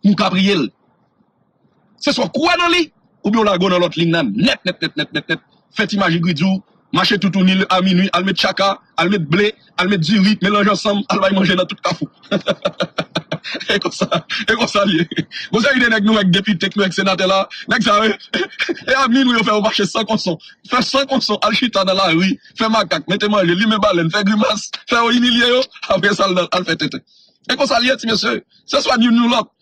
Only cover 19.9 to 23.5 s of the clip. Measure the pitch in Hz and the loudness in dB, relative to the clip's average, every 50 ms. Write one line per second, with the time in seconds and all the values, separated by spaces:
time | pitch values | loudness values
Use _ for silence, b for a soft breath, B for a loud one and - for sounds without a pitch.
19.9 | - 226 220 208 220 208 - 190 165 156 B B B B B - - 247 233 - | -2 -4 -4 -2 -2 -2 -2 -4 -6 -6 B B B B B -4 -2 -2 -2 0
20.9 | - 269 277 269 269 254 - - 214 202 - 208 220 - - 240 - 196 190 185 | 0 -2 0 0 -2 -2 -2 -2 -4 -2 -2 -2 0 0 -2 -2 0 0 0 0
21.9 | 190 185 196 180 160 165 185 190 - - b b b - 226 220 220 220 202 - | 0 0 2 2 2 2 2 0 0 -2 b b b -4 -2 0 2 0 0 0
22.9 | - 160 143 - 185 202 214 208 208 208 190 170 | -2 -6 -4 -4 -4 -2 0 0 2 2 2 2